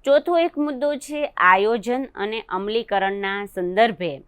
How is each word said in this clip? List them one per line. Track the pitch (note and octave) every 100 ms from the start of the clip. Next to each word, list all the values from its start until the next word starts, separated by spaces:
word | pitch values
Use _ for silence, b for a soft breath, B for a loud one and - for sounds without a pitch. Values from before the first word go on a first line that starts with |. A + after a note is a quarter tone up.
ચોથો | C4+ C#4+ D4 E4+
એક | E4+ D4
મુદ્દો | D4 C4 D4 C#4+
છે | - D4 D4 -
આયોજન | F3+ F#3+ G#3 A#3 G3+ B3 C4+
અને | - G3+ A3 -
અમલીકરણના | F#3 G3+ A3+ A3+ G3+ G3 G3+ G3 G3+ G3+
સંદર્ભે | G3 F3+ F#3 A3+ F3+ F3 C3+